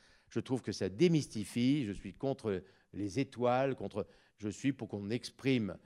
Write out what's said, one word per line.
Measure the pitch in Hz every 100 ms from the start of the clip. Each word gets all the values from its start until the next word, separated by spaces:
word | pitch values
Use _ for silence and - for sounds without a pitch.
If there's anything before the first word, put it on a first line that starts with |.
| _ _ _
Je | 120
trouve | - 127
que | -
ça | 101 98
démystifie, | 98 175 160 - 110 98 123 123 151 110
je |
suis | 90 98
contre | 87 135 131 113 92 - _ _
les | - 101 95
étoiles, | 139 113 120 123 139 127
contre, | 101 107 98 - _ _
je | 104
suis | 98 135
pour | 135 110
qu'on | 104 101
exprime, | 120 - - 139 127 101 82